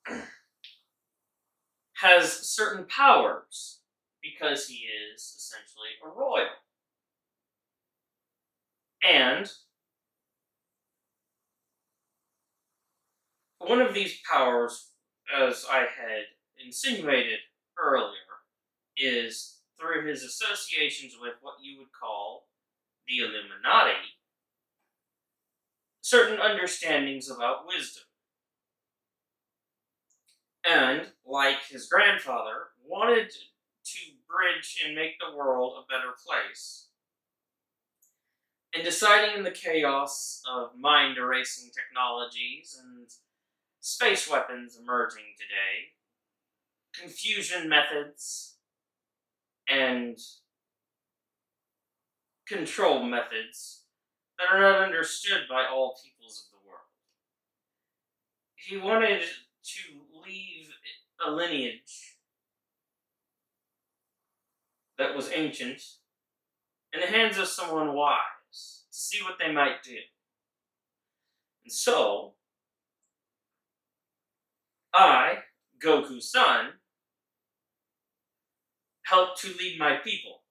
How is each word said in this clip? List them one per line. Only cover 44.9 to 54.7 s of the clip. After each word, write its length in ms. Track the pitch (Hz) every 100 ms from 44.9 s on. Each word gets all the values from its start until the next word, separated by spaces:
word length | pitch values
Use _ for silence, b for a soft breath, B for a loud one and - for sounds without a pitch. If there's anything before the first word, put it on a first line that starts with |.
| 123 113 110 104 -
today, 560 | 104 101 98 101 - _ _ _ _ _ _ _ _ _ _
confusion 720 | - - - - 202 190 180 160
methods, 920 | 151 143 151 147 - - - - - _ _ _ _ _ _ _ _ _ _ -
and 480 | 135 131 123 120 113 - - _ _ _ _ _ _ _ _ _ _ _ _ _ _ _ _ _ _ _ _ -
control 560 | 202 156 - 185 131
methods 800 | 240 240 - - - - - - _ _ _ _ _ -
that 140 | 180
are 80 | 190
not 220 | 196